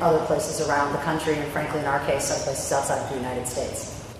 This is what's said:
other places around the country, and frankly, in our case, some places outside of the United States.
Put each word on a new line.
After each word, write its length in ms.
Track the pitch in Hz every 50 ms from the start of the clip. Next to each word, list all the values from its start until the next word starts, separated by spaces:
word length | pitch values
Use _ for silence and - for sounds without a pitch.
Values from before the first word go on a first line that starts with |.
other 220 | 175 170 160 156 -
places 420 | - 151 147 - - - - 156 147
around 240 | 143 143 143 147
the 60 | 147 156
country, 320 | - 165 156 160 - 160 151
and 120 | 147 147 143
frankly, 260 | - 156 151 147 156 151
in 80 | 143
our 180 | 139 143 143 -
case, 180 | 156 139 139 -
some 160 | - 151 147
places 300 | - 139 135 - - -
outside 280 | 143 135 135 - 139 127
of 60 | 120 117
the 60 | 139
United 300 | 127 123 127 127 123 120
States. 540 | - - 139 120 107 - - - - - - - - -